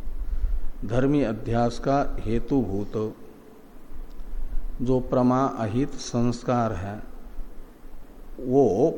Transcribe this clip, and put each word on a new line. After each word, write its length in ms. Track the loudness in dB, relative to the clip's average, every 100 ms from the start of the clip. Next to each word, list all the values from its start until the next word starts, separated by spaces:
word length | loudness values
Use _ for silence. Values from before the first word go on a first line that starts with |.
| -2 -2 0 2 2 2 2 0
धर्मी 380 | 0 2 4 2
अध्यास 560 | 2 -2 0 2 2 0
का 380 | 0 2 2 -2
हेतुभूत 960 | 0 0 2 2 2 -2 -4 -4 -6 -8 -18 -18 -20 -20 -20 -16 -8 -8 -6 -8 -4 -2 2 2 0 -2
जो 180 | 2 2
प्रमा 460 | 2 2 4 2
अहित 480 | 0 -2 -2 0 -2
संस्कार 800 | -4 -4 2 2 2 0 2 2
है 300 | -2 -6 -8 -10 -12 -10 -6 -6 -6 -12 -14 -12 -12 -12 -14 -14 -8
वो 520 | 2 6 6 6 2